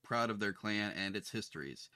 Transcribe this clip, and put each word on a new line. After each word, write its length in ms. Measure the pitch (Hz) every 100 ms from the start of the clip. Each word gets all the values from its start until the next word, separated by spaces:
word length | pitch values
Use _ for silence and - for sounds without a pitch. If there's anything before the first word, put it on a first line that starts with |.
proud 280 | - 117 117
of 80 | 107
their 140 | 104
clan 400 | 92 107 104 104 90
and 200 | 98 98
its 120 | -
histories. 600 | 113 - 80 67 65 -